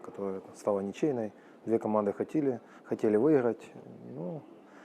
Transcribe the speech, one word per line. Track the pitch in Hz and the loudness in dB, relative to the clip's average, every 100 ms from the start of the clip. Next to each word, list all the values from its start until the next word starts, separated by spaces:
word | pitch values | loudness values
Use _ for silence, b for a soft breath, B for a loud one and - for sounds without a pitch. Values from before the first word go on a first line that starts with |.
| - | -12
которая | - 98 95 - - | -8 -6 -6 -12 -6
стала | - 101 | -2 0
ничейной. | 98 95 - 127 107 - B B - | -2 -2 0 0 -4 -8 B B 0
Две | 113 | 0
команды | 110 107 101 | 2 2 2
хотели, | - 104 156 139 120 B B - | 0 -2 0 0 -2 B B -8
хотели | 110 113 104 | 0 4 4
выиграть. | 139 147 120 110 - - - 120 117 127 | 6 4 4 -2 -8 -18 -18 -18 -14 -10
Ну, | 175 160 - - B B | -8 -10 -12 -20 B B